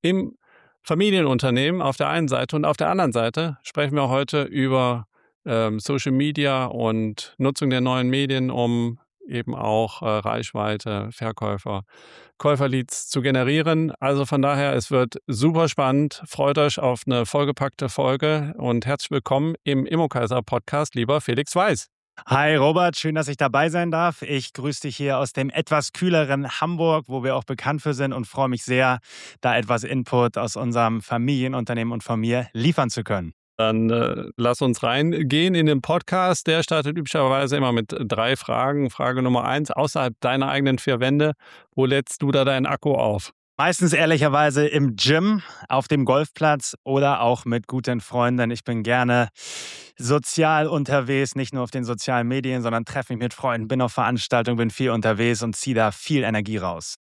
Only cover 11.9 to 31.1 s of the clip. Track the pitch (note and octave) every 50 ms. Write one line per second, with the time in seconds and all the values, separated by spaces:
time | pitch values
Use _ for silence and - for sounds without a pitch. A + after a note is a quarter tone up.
11.9 | _ - - - - - - - _ _ - D3 D3 B2+ C#3 C3+ B2+ C3 B2 -
12.9 | - - - - - C#3+ A#2+ C#3 C3 C3 B2+ B2+ C#3+ D#3 D#3 D#3+ D#3+ D#3+ D#3+ D#3
13.9 | - - - C3+ C#3+ C#3 C#3 B2+ D3+ C#3 C3+ C#3 C#3+ C#3 C#3+ C#3+ C3+ B2+ - -
14.9 | C#3 B2+ B2 A#2 - - _ - C3 G#2 B2 D#3 E3 E3 E3 D3+ - - C#3+ C3
15.9 | C3 C#3 D3 D3 - - - D#3 - - C#3+ C#3 C#3+ D3+ D3 D3 C3 - - C3
16.9 | B2 A#2 - - B2+ A#2+ A#2 - - C#3+ C#3+ C#3+ C#3+ - C#3 C#3 _ - D3 B2+
17.9 | - - C#3 C3 C3 C#3 D3+ D3+ D#3 D#3 D3 C#3+ D#3+ - D3+ B2 A#2+ A#2+ G#2+ A#2+
18.9 | C#3+ C#3 - - - C#3 - - C3+ C3+ D3 D#3+ E3 - _ - C#3+ C3+ C3+ -
19.9 | - E3 E3 D3 - B2+ A#2+ G#2+ B2 B2+ A2+ - - A#2+ - - - D3 D3+ -
20.9 | - B2 A#2 A2+ C#3+ D3+ - - B2 A#2 - - - F3 F#3 G#3+ E3 A2 - _
21.9 | _ _ _ _ _ - - - B2+ C3+ D3 D3+ D#3 D3+ C3+ D3 D#3+ E3+ F3+ F3
22.9 | D#3 - - D#3+ D#3 D#3 D#3 C3 D3 - C#3+ C3+ A2+ C#3 D3+ E3 D#3 F3 F3 E3+
23.9 | D#3+ D#3+ E3+ F3 D#3 - - - D3 C3+ B2 - _ - B2 C#3+ C#3+ - - D3
24.9 | A#2+ - C#3+ C#3 C3+ B2+ C#3 B2+ - - C3+ C3+ - - D#3 - D#3 D3+ C#3+ -
25.9 | _ - F3+ F3+ F3 D#3+ D3+ C3+ C#3 C#3 C#3 B2+ - - - E3 F3 E3 E3 E3
26.9 | D#3+ D3+ B2 - C3 C3+ A#2+ C3 C3 C3 A#2+ - C3 A2+ - C3 D3 D3+ - D3+
27.9 | C#3+ B2 C#3 C3+ B2+ C3 A#2 - - C3+ C3+ C3 B2 A2+ - - B2+ B2+ C3 B2+
28.9 | B2+ A#2+ _ - - - - - - _ - B2 A#2+ A#2 A#2+ G#2 A#2+ A2+ G#2+ -
29.9 | B2+ C3+ A#2+ - - B2 B2 A#2 - G#2+ A2 A2+ - - B2 A#2+ A#2 A#2+ A#2 A2+
30.9 | A2+ A2+ G2+ -